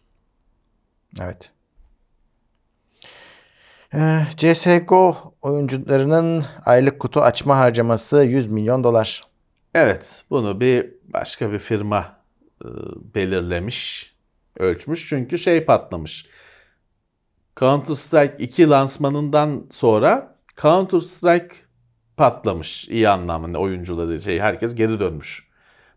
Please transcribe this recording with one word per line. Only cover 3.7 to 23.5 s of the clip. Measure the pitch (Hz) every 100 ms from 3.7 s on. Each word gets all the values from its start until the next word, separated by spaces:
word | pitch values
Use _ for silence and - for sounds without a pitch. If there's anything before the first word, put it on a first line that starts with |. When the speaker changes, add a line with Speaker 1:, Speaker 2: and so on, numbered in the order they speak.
| _ _
Speaker 1:
Ee, | 147 160 160 151 -
C | 160
S | 165 180 175
G | 175
O | 185 185 - - _
oyuncularının | 139 147 139 131 - 135 135 160 165 165 151 -
aylık | - 123 135 135
kutu | - 151
açma | 123 - 143 135
harcaması | 127 120 117 113 - 147
yüz | 135 131 110
milyon | 107 107 127
dolar. | 123 117 107 - - _ _ _ _
Speaker 2:
Evet, | - 139 92 - - _
bunu | 143 107 98
bir | 127 123 - -
başka | _ - - - 110
bir | 104
firma, | - 107 104 104 85 _ _ _ _ _
e, | 58 58 - - -
belirlemiş, | 107 95 95 87 87 95 - - - - _ _ _ _ -
ölçmüş. | 92 85 - 165 -
Çünkü | 139 120 175
şey | 190 165
patlamış. | 156 113 - 87 76 - - _ - _ _ _ _ _ _ _ _ _ _ -
Counter | 131 143 139
Strike | 147 - 160 143 -
iki | 120 - 160
lansmanından | 139 135 - 143 147 147 147 151 139 -
sonra | - 123 107 135 247 - _ _ -
Counter | 151 175 190 175
Strike | 156 - 175 175 170 - _ _ _ _ _ -
patlamış. | 135 - 110 90 78 - -
İyi | 113 110
anlamda | 98 87 82 82